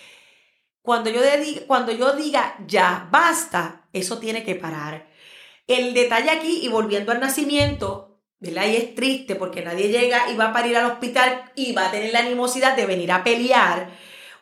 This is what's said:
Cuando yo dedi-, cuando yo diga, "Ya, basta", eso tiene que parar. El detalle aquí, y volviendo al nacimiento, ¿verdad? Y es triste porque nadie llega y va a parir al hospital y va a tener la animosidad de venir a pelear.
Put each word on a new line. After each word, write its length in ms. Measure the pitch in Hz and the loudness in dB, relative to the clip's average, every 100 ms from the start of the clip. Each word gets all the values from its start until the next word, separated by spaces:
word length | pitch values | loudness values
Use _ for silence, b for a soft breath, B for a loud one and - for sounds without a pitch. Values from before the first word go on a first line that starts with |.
| b b b b b b _ _ | b b b b b b _ _
Cuando 260 | - 233 220 | -2 0 0
yo 120 | 226 | 2
dedi-, 440 | 269 294 302 294 - | 4 4 0 -8 0
cuando 260 | 262 226 | 0 0
yo 220 | 226 254 285 | 0 0 0
diga, 400 | 302 285 226 - 170 | 0 0 -2 -6 -2
"Ya, 400 | 196 180 180 - | 4 4 2 2
basta", 760 | 277 339 320 - 175 165 - _ | 4 4 2 -2 -4 -4 -8 _
eso 280 | 196 180 233 | -8 -6 -6
tiene 240 | 220 226 | -6 -6
que 100 | 220 | -4
parar. 540 | 190 165 151 151 156 - b b b b b - | -6 -6 -8 -10 -12 -16 b b b b b -2
El 300 | 247 247 240 | 0 2 2
detalle 340 | 247 226 277 | 2 2 2
aquí, 300 | 320 320 339 | 0 0 -2
y 40 | 254 | 0
volviendo 440 | 220 214 202 208 | 0 0 0 0
al 80 | 233 | -2
nacimiento, 1000 | 269 269 285 285 285 190 196 196 - _ _ _ | -2 -2 0 2 0 0 -6 -8 -12 _ _ _
¿verdad? 280 | 180 170 208 | -10 -2 0
Y 80 | 226 | 0
es 180 | 233 | -2
triste 400 | - 262 262 - 185 | -2 -2 -2 -4 -6
porque 280 | 185 - | -6 -8
nadie 260 | 170 175 208 | -8 -2 0
llega 400 | 233 247 240 240 | 2 2 2 0
y 40 | 220 | 0
va 120 | 220 | 0
a 40 | |
parir 240 | 233 240 240 | 0 0 0
al 80 | 240 | 0
hospital 600 | 240 240 254 254 254 - - | -4 -4 2 2 0 -8 -8
y 180 | 254 | -4
va 140 | 202 185 | -2 -2
a 40 | |
tener 220 | 208 220 | -2 -2
la 60 | 233 | 0
animosidad 560 | 240 247 247 254 262 262 | 0 -2 -2 2 2 2
de 100 | 202 | 0
venir 260 | 185 170 | -2 2
a 120 | 185 | 2
pelear. 680 | 185 233 247 247 190 175 180 B B B B B | 2 0 4 4 4 2 -4 B B B B B